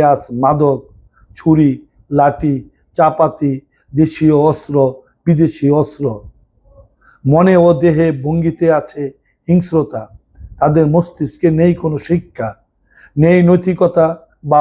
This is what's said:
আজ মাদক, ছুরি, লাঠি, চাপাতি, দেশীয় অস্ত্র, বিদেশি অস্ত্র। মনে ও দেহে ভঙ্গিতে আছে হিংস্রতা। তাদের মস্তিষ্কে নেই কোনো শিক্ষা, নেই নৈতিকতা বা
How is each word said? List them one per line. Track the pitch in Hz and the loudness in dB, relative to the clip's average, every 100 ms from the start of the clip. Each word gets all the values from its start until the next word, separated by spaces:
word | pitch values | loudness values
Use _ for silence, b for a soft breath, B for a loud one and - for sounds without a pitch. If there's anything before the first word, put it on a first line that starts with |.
আজ | 147 143 - 123 | 2 0 -4 -4
মাদক, | 135 151 147 127 - - _ _ _ - | -2 0 0 -2 -8 -20 _ _ _ -6
ছুরি, | 165 156 147 127 - _ _ | 0 2 2 -2 -10 _ _
লাঠি, | 143 143 143 151 135 - _ _ - | 0 0 0 -4 -6 -8 _ _ -2
চাপাতি, | 156 156 156 - 143 135 - _ _ | -2 0 -2 -2 -6 -6 -10 _ _
দেশীয় | 135 156 - 156 147 | -2 -2 0 0 2
অস্ত্র, | 151 147 - 143 135 131 b _ 170 | 2 -2 -4 -2 -2 -4 b _ -2
বিদেশি | 156 160 - 139 | 0 0 0 0
অস্ত্র। | 147 147 - 139 110 - - _ _ _ - - _ b b | 0 -2 -6 -10 -10 -16 -20 _ _ _ -20 -20 _ b b
মনে | 131 151 185 180 | 0 2 4 4
ও | 175 | 4
দেহে | 156 170 156 165 139 | 2 2 2 0 -2
ভঙ্গিতে | 143 165 165 160 165 | -4 -4 -4 -2 0
আছে | 151 - 151 139 - _ _ - | 0 -4 -10 -12 -12 _ _ -2
হিংস্রতা। | 175 175 160 147 120 107 - _ - - - | 0 0 -2 -4 -8 -14 -20 _ -20 -20 -4
তাদের | 143 156 151 | 0 2 2
মস্তিষ্কে | 170 170 - 147 - 170 | 0 -2 -6 -10 -2 -2
নেই | 160 175 | 2 0
কোনো | 175 160 147 | 0 -6 -8
শিক্ষা, | - 175 - - 113 - _ _ b b b 143 | -4 -4 -4 -10 -10 -12 _ _ b b b 0
নেই | 165 180 | 2 4
নৈতিকতা | 175 180 185 170 170 175 160 165 _ _ | 4 2 0 -2 0 0 -2 -4 _ _
বা | 147 147 | -2 0